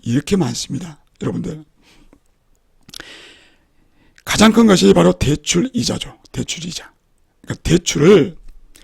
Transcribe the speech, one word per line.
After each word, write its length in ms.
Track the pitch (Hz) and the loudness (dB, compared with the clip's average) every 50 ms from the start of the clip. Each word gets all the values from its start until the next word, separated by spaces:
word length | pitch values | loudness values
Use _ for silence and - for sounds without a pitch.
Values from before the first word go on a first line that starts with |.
| - | -4
이렇게 320 | 120 117 135 - - 202 | -4 -4 -2 -2 -2 -2
많습니다. 680 | 196 160 120 117 - - - 139 - 180 165 147 _ _ _ _ - | -2 -2 -2 -6 -8 -10 -10 -10 -10 -10 -12 -16 _ _ _ _ -10
여러분들. 440 | - - - 170 170 175 160 156 - _ _ _ _ _ _ _ _ _ _ _ _ _ _ _ _ _ _ _ _ _ _ _ _ _ - - - - - - - - - _ _ _ _ _ _ _ _ _ _ _ _ _ _ _ _ _ - | -8 -8 -6 -8 -8 -10 -12 -14 -16 _ _ _ _ _ _ _ _ _ _ _ _ _ _ _ _ _ _ _ _ _ _ _ _ _ -20 -20 -20 -20 -20 -20 -20 -20 -20 _ _ _ _ _ _ _ _ _ _ _ _ _ _ _ _ _ -10
가장 280 | - - - 208 226 | -4 0 4 4 4
큰 160 | 214 226 233 | 6 6 4
것이 260 | 214 190 - 185 196 190 | 4 4 4 4 4 4
바로 180 | 180 170 180 180 | 4 4 2 2
대출이자죠. 1080 | - - 131 147 151 - - - 175 233 262 - 233 165 165 - - - - - _ _ _ | 0 -2 -2 -2 -2 -4 -4 -2 -2 -2 -2 -4 -4 -4 -4 -6 -8 -10 -14 -18 _ _ _
대출이자. 640 | - 131 117 - - - 160 180 - - - - _ _ _ _ _ _ _ _ _ _ | -10 -10 -8 -8 -10 -12 -12 -12 -12 -14 -16 -20 _ _ _ _ _ _ _ _ _ _
그러니까 200 | _ - 107 - - | _ -12 -12 -8 -2
대출을 760 | - 156 175 - - - 131 143 180 214 175 131 196 165 - - - - - - - - - | 0 0 0 0 -2 -2 2 4 6 6 6 4 0 -4 -12 -20 -20 -20 -20 -20 -20 -20 -20